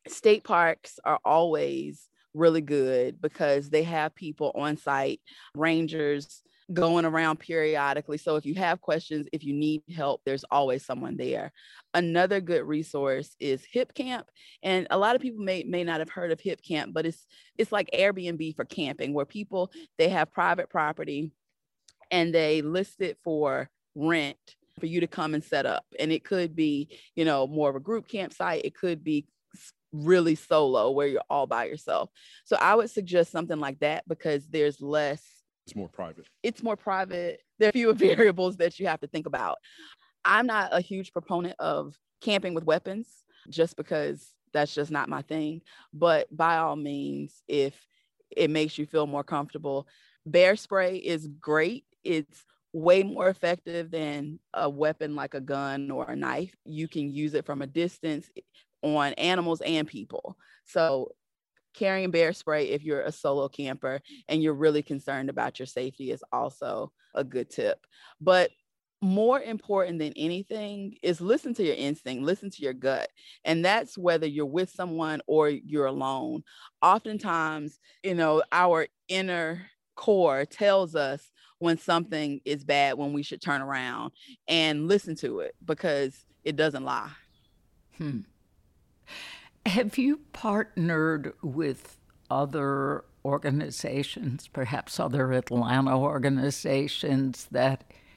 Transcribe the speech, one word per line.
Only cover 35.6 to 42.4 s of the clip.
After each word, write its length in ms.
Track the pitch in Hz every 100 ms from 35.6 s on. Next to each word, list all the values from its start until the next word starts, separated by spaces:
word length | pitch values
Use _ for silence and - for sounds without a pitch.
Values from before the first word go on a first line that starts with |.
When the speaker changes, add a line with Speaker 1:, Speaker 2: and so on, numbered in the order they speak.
| -
Speaker 2:
It's 80 | 107
more 140 | 90
private. 360 | - 87 80 80 _
Speaker 1:
It's 220 | 226 233
more 140 | 226 208
private. 640 | - 190 190 180 175 - _ -
There 100 | 214
are 40 |
fewer 200 | 247 233
<laughs> 220 | 220 370 -
variables 420 | 220 180 185 180
that 220 | 170 -
you 80 | 185
have 140 | 160
to 60 | -
think 200 | 160 147
about. 300 | 139 98 - - - - - _ _
I'm 240 | 185 202 247
not 220 | 220 190
a 80 | 175
huge 320 | 180 190 185
proponent 440 | 175 - 175 175 -
of 360 | 160 151 147 151 _ _
camping 320 | - 196